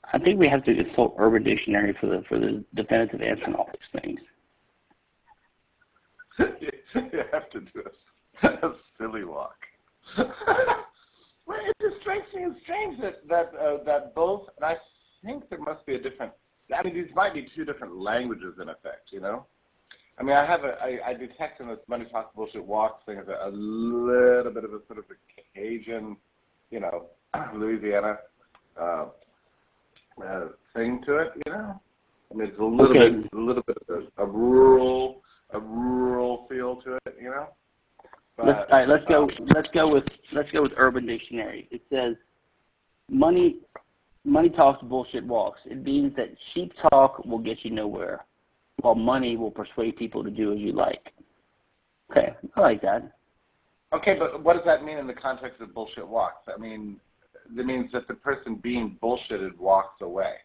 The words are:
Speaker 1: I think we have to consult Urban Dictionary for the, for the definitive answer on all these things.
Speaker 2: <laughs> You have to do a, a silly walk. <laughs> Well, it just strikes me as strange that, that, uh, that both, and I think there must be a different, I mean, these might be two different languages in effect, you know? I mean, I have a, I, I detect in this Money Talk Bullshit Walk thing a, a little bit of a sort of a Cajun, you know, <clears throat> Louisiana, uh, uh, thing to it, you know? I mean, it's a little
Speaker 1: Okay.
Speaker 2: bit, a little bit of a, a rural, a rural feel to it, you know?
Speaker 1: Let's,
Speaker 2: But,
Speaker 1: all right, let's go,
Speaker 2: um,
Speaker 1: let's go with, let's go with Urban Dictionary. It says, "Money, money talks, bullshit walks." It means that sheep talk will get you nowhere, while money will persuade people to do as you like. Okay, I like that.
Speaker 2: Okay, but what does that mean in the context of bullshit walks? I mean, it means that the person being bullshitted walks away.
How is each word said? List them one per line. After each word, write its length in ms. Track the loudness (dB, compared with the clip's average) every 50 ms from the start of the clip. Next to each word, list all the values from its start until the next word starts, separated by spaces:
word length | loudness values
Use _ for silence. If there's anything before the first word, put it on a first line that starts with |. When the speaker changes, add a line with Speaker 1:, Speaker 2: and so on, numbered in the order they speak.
| -6 -2
Speaker 1:
I 60 | -4 2
think 200 | 2 4 6 6
we 80 | 6 6
have 140 | 6 2 2
to 100 | 2 2
consult 400 | 2 0 -2 2 2 2 2 2 4
Urban 240 | 4 6 6 4
Dictionary 500 | 2 2 0 0 0 0 0 2 2 0
for 140 | -2 -2 -2
the, 160 | -2 -2 -2 -2
for 140 | -2 -2 0
the 240 | 0 0 -2 -4 -8 _ -6
definitive 480 | -8 -2 2 2 2 2 0 -2 -4
answer 240 | -2 -2 -2 -2 -4
on 80 | -6 -4
all 160 | -4 -4 -6
these 300 | -6 -18 -18 -10 -10 -10
things. 180 | -8 -8 -10 -12 -14 _ _ _ _ _ _ _ _ _ _ _ _ _ _ _ _ _ _ _ _ _ _ _ _ _ _ _ _ _ _ _ _ _ _ _ _ _ _ _ -20 _ _ 0
Speaker 2:
<laughs> 220 | 0 0 0 -8 -10 -10 -10 -10 _ _ -6 -6 -4 -4
You 120 | -6 -6 -4 -2
have 180 | -4 -6 -6 -6
to 100 | -14 -14
do 220 | -14 -12 _ -14 -14 -14 -16 _ _ _ _ _ _ _ _ 2 2
a, 20 | 2
a 260 | 2 2 -4 -6 -6 -8 _ _ _ _
silly 260 | -10 -8 -8 -8 -10
walk. 420 | -10 -10 -10 -10 -12 -14 _ -20 -20 _ _ _ _ _ _ _ -10 -4
<laughs> 0 | -4 -4 -4 -4 -6 -2 -2 0 2 2 0 0 -4 -6 -16 _ _ _ _ _ _ _ _ _ _ _
Well, 140 | -10 -10 -8
it 120 | -4 -4 -4 _
just 200 | -2 -4 -4 -4
strikes 320 | -6 -6 -6 -6 -6 -10
me 120 | -10 -8 -8
as 80 | -8 -10 -12
strange 360 | _ -8 -6 -6 -6 -6 -8 -8
that, 280 | -10 -10 -10 -12 _ -2
that, 260 | 0 0 0 -2 -6
uh, 260 | -4 -2 -2 -2 -2 -2
that 300 | -2 -2 -2 -2 -6 -2
both, 340 | -2 0 0 0 -4 -8 -18 _
and 80 | -6 -4
I 120 | -4 -4 -4 -8 _ _ _ _ _ _ _ -14
think 240 | -14 -14 -14 -12 _
there 80 | -14 -10
must 260 | -10 -10 -10 -10 _
be 100 | -8 -8
a 20 | -6
different, 340 | -6 -10 -10 -10 -12 -12 -12 _ _ _ _ _ _ _ -6
I 80 | -4
mean, 120 | -4 -4 -6
these 180 | -8 -10 -6 -2
might 200 | -2 -2 -2 -2
be 80 | -8
two 220 | -14 -12 -12 -12 -10
different 300 | -10 -10 -12 -12 -16 -14
languages 580 | -10 -6 -4 -2 -2 -2 -4 -8 -8 -10 -16 -14 -14
in 80 | -14 -14
effect, 420 | -16 _ _ -16 -16 -16 _ -18
you 80 | -16 -10
know? 240 | -8 -8 -8 -8 -10 _ _ _ _ _ _ _ _ _ -20 _ _ _ _ -8
I 40 |
mean, 140 | -2 2 2
I 80 | 2 4
have 200 | 2 0 -2 -2
a, 180 | -6 -6 -4
I, 180 | -6 -6 -6 -6 -6 -8
I 40 | -8
detect 460 | -8 -10 -16 -12 _ -12 -12 -12 _
in 80 | -14 -14
this 120 | -14 -14 -10 -8
Money 160 | -8 -8 -8
Talk 280 | -8 -8 -8 -8 -8 _
Bullshit 300 | -12 -12 -10 -10 -14 -8
Walk 400 | -4 0 0 0 0 -2 -6 _
thing 140 | -14 -14 -12
a, 280 | -10 -10 -10 -8 -8
a 40 | -8
little 1000 | -8 -8 -8 -6 -4 -4 -2 -2 -2 -2 0 2 4 6 6 6 6 4 2 -2
bit 120 | -6 -8 -10
of 80 | -10
a 80 | -12 -14 -16
sort 120 | _ -18 -20
of 40 | -18 _
a 320 | -20 _ _ _ _ -20 _ _ _ -12
Cajun, 580 | -8 -8 -8 -8 -8 -8 -10 -8 -8 -10 -14 _ _ _ _ _ _ _ _ _ _ _
you 100 | -10 -8
know, 280 | -8 -6 -8 -8 -12 -14 _ _ _ _ -8
<clears throat> 180 | -8 -8 -8 -8
Louisiana, 680 | -6 -4 -2 -2 -2 -2 0 0 0 0 0 -4 -4 -10 _ _ _ _ _ _ _ _ _ _ -6
uh, 260 | -4 -4 -2 -4 -4 -8 -12 _ _ _ _ _ _ _ _ _ _ _ _ _ _ _ _ _ _ _ _ -16 -12
uh, 220 | -8 -8 -8 -8 -10 -14 _ _ _ _
thing 280 | -4 -4 -4 -4 -6
to 140 | -4 -2 -2 -2
it, 140 | -2 -4 -6 -10 -10
you 80 | -10
know? 260 | -8 -8 -10 -10 -14 -16 _ _ _ _ _ _ _ _ _ _
I 40 | -8
mean, 140 | -8 -8 -6
it's 100 | -4 -2
a 60 | -2
little 320 | 0 8 8 8 10 10
Speaker 1:
Okay. 140 | 10 10 10
Speaker 2:
bit, 220 | 8 2 -4 -8
a 40 | -8
little 260 | -4 -2 -2 -2 -2 -2
bit 120 | -6 -8 -8 -8 -8
of 180 | -10 -10 -10 -12 _ -6
a, 40 |
a 40 | -6
rural, 960 | -4 -2 0 2 6 8 10 10 12 10 8 8 4 2 0 -2 -4 -6 -10 _ _ _ _ _ _
a 100 | -10 -10
rural 840 | -8 -8 -6 -4 -2 -2 0 0 0 0 0 0 0 -2 -2 -4 -8 -10
feel 280 | -8 -6 -6 -6 -8
to 180 | -8 -10 -10 -10 -10 _
it, 120 | -12 -16 -14
you 80 | -14 -12
know? 200 | -10 -10 -12 -12 _ _ _ _ _ _ _ _ _ _ -20 -20 -20 _ _ _ _
Speaker 1:
Let's, 220 | 2 4 4 4 4
Speaker 2:
But, 100 | 4 6
Speaker 1:
all 60 | 6 6
right, 80 | 8 6
let's 160 | 4 4 4
go, 200 | 4 6 6 6 4
Speaker 2:
um, 20 | 0 -6 2 4 4
Speaker 1:
let's 140 | 4 4 0
go 180 | 2 4 4 6
with, 160 | 6 4 2 0 -14 -14 _ -6
let's 180 | -4 -4 -4 0
go 100 | 0 2
with 100 | 2 2 4
Urban 300 | 6 6 6 6 2 -4
Dictionary. 600 | -4 -6 -6 -8 -8 -8 -8 -8 -8 -10 -12 -14 _
It 120 | -16 -16 _ _
says, 280 | -2 0 0 0 -2 -6 _ _ _ _ _ _ _ _ _ _ _ _ _ _ _ _ _ -2
"Money, 500 | 2 4 4 6 6 6 4 4 2 0 -16 _ _ -20 _ _ _ _ _ _ _ _ _
money 260 | 2 4 6 6 4
talks, 320 | 6 6 6 6 6 2
bullshit 400 | -6 -6 -4 -4 -4 -4 -8 -8 -6
walks." 360 | -2 -2 0 0 -2 -4 -10 _
It 180 | -16 -14 -10 -6
means 320 | -2 0 0 0 0 -2
that 140 | -4 -6 -6 -8 _ -20 -10
sheep 200 | -8 -8 -8 -8 -10 0 4 6
talk 340 | 8 8 8 6 4 -2 -8
will 140 | -6 -6 -4
get 260 | -4 -4 -6 -6 -6
you 60 | -6
nowhere, 540 | -6 -4 -4 -6 -6 -6 -6 -8 -8 -10 -12 _ _ _ _ _ _ _ _ _ _ 0
while 160 | 2 2 4
money 400 | 4 2 2 2 2 0 -2 -2
will 160 | -2 -4 -6
persuade 420 | -6 -8 -12 -10 -4 -4 -4 -4 -2
people 280 | -6 -8 -6 -6 -8 -8
to 80 | -6
do 200 | -4 -2 -2 -2
as 60 | -2 -2
you 140 | -4 -4
like. 400 | 0 0 0 0 -2 -6 _ -20 _ _ -20 _ _ _ _ _ _ _ _ _ _ _ _ _ _ _ _ _
Okay, 240 | 2 2 2 2 -4 -8 -18 -10 _
I 40 | 4
like 200 | 4 4 4 2
that. 300 | 0 -2 -2 -2 -4 -10 _ _ _ _ _ _ _ _ _ _ _ _ _ _ _ _
Speaker 2:
Okay, 240 | -6 -2 2 2 2 2
but 240 | 0 -4 -4 0
what 140 | 4 4 4
does 80 | 4 4
that 180 | 2 2 2 0
mean 140 | -6 -10 -10
in 80 | -10
the 80 | -10 -12
context 460 | -8 -6 -6 -6 -6 -10 -16 -14 _
of 120 | -20 -14
bullshit 340 | -10 -12 -12 -10 -12 -14 -14 -6
walks? 400 | -2 -2 -2 -2 -4 -10 _ -14
I 60 | -12 -12
mean, 400 | -12 -12 -12 -12 -12 -14 -14 -16 _ _ _ _ _ _ _ -20 _ -14 -10
it 80 | -6 -4
means 260 | -4 -2 -4 -4 -4
that 160 | -6 -8 -8 -8
the 60 | -12
person 420 | -8 _ -4 -4 -4 -6 -10 -10
being 420 | -8 -6 -4 -4 -4 -4 -6 -8 -4
bullshitted 560 | -2 -2 -2 -2 -4 -8 -8 -6 -6 -8 -10 -4
walks 420 | 2 4 4 4 4 0 -10 _
away. 360 | -12 -8 -6 -4 -4 -6 -6 -10